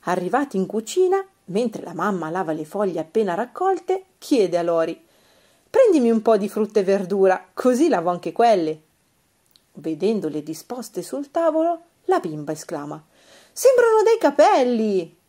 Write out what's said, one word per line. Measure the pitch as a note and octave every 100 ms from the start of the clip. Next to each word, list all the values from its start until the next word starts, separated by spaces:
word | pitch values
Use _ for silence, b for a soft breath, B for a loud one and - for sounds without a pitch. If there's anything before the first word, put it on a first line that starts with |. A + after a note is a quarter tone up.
| -
Arrivati | F3+ F3+ A#3 C#4+ -
in | F#3+
cucina, | G#3+ - - F#4 G4 F#4+ _ -
mentre | F#3 A#3+ A3
la | -
mamma | D#3 F#3 F#3+ D#3
lava | F3 E3
le | D#3+ D#3
foglie | G3 G#3 E3
appena | D#3 A3 G#3
raccolte, | E3+ A#3+ - F#4 F#4 - F#4+ - _
chiede | - C#4 F#3 E3+
a |
Lori: | E3+ E3 E3 - _ b b b b b b
"Prendimi | A4 B4+ E4 A#3+
un | A3+
po' | G#3+ A3
di | G3+
frutta | - G#3+ G#3
e |
verdura, | F#3 G3 F#3 G3+ F#3+ F#3 -
così | - B3+ B3 E4
lavo | G#3 E3+
anche | F3 F3
quelle." | D#3+ A#3 G#3 D#3 D#3 _ _ _ _ _ _ _ _ _ -
Vedendole | D3+ D#3 F#3 A3 D#3 D3
disposte | D3+ D#3 - B3 A3 -
sul | F3 C4 C#4+
tavolo, | - E4 D#4 E4 E4 _ _
la | - F#4
bimba | F3 D3+ D3
esclama: | D3+ - D#3+ D3 D3+ _ b b b b
"Sembrano | - B4+ B4+ A#4 A4
dei | G#4 A4+
capelli!" | D4 - E4+ F#4+ B3 A#3+ A3 F#3+ E3 _